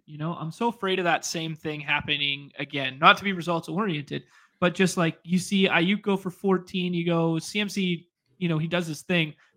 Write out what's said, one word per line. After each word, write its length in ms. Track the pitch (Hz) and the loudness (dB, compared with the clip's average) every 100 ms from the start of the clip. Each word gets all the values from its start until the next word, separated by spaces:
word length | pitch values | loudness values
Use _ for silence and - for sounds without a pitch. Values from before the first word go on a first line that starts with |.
| - | -20
You 120 | 151 | -8
know, 140 | 156 | -6
I'm 160 | 170 160 | -6 -8
so 160 | - 240 | -2 -4
afraid 320 | - 190 185 | -2 -2 2
of 60 | |
that 200 | 175 156 | 2 2
same 300 | - 175 160 | 0 -6 -6
thing 240 | 156 160 151 | -8 -8 -8
happening 720 | 143 147 147 147 143 143 139 - | -2 -2 0 -2 -2 -4 -10 -10
again. 400 | 143 143 131 131 | -6 -4 -6 6
Not 180 | 170 196 | 6 6
to 60 | |
be 80 | 190 | 2
results 360 | 185 160 165 160 | -2 -2 -2 -2
oriented, 560 | 160 214 151 139 143 - _ _ _ | -4 -2 -4 -4 -10 -10 _ _ _
but 160 | 180 | 0
just, 220 | 175 190 190 | 4 2 4
like, 240 | 165 - | 0 -2
you 160 | 165 180 | -2 -2
see 300 | 175 196 190 | 2 2 4
Ayuk 340 | 165 175 208 | 4 2 0
go 140 | 208 196 | 0 -2
for 140 | 190 | -2
fourteen, 640 | - 196 185 185 190 180 | -4 0 0 0 -4 -2
you 140 | 175 170 | -2 0
go 320 | 165 165 165 | 2 2 0
C 220 | - 208 | -2 -4
M 80 | 208 | -2
C, 400 | 202 185 170 - _ _ _ | -2 -2 -2 -6 _ _ _
you 100 | 175 | -2
know, 100 | 160 | 0
he 80 | 165 | 0
does 220 | 175 165 | -2 -2
his 140 | 151 | -8
thing, 300 | - 180 156 - _ | -2 0 0 -4 _